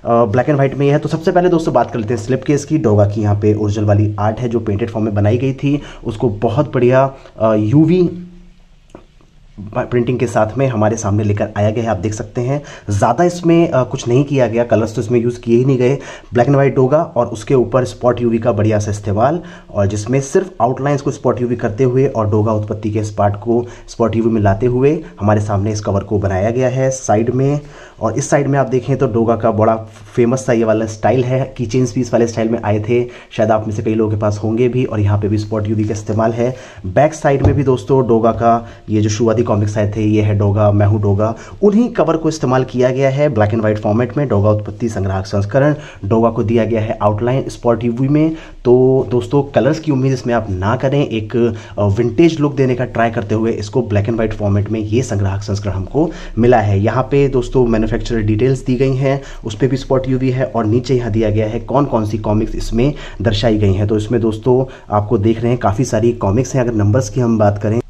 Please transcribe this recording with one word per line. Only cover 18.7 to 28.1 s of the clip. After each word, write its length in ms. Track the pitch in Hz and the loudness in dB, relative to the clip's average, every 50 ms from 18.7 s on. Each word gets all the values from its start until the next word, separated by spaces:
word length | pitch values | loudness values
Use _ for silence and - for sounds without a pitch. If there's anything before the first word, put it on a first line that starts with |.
| 107 104 | 2 0
सा 120 | 101 107 | -2 -2
इस्तेमाल, 500 | 98 101 - 113 98 104 117 139 160 175 170 - - - - - | -6 -6 -4 -2 0 2 2 2 0 -2 -6 -10 -18 -20 -20 -8
और 160 | - 104 101 | -2 -2 -2
जिसमें 340 | 98 107 104 104 117 131 139 | 0 -2 -4 -4 -2 -2 -2
सिर्फ 300 | 135 - - 190 185 185 - - | -2 0 0 -2 -2 -2 -2 -2
outlines 420 | 180 - 131 131 135 143 147 139 | 0 0 0 -2 -2 -2 -2 -2
को 80 | - 143 | -2 -6
स्पॉट 320 | 127 - - 127 110 98 | -6 -2 -2 -2 0 0
यूवी 140 | 123 120 120 | -2 -4 -2
करते 280 | 117 120 110 101 120 135 | -2 -4 -6 0 0 0
हुए 220 | 127 123 131 135 | 2 4 2 2
और 240 | 143 - 113 107 101 | 2 0 -2 -2 0
डोगा 220 | 104 107 104 113 | 0 0 2 2
उत्पत्ति 380 | 110 107 104 - 113 107 - 107 | 0 -2 -2 -6 -8 -6 -4 -4
के 80 | 104 110 | -4 -4
इस 120 | 104 101 | -4 -4
part 260 | - 107 101 104 101 | -2 0 0 0 0
को 300 | 98 - 117 117 120 120 - - - - - | -2 -2 0 0 0 0 -4 -12 -18 -20 -18
spot 280 | - - 117 110 107 | -2 -2 0 0 2
यूवी 140 | 113 113 113 | 2 2 2
में 100 | 113 110 | 2 2
लाते 260 | 101 98 98 104 127 | 2 2 2 2 0
हुए 380 | 123 123 127 131 143 156 - - - - - | 0 0 2 2 2 2 0 -6 -12 -12 -2
हमारे 200 | - 104 107 107 | 0 2 2 2
सामने 320 | 101 104 104 98 101 110 | 0 -2 -2 -2 0 -2
इस 80 | 107 104 | -4 -4
cover 240 | - 107 98 98 98 | -4 -2 -2 -2 -2
को 140 | - 107 98 | -2 -2 -2
बनाया 320 | 92 95 95 92 95 113 | 0 0 -2 0 0 0
गया 180 | 120 127 127 123 | 0 0 0 0
है 220 | 123 131 135 131 | 0 0 -2 -2
side 400 | 131 - - - 107 110 117 120 | -2 -4 -2 0 0 2 2 0
में। 300 | 123 127 131 139 143 147 - - - - - - - - | 0 0 0 0 -2 -2 -6 -10 -20 -20 -20 -20 -12 -6
और 180 | - 113 | -6 -4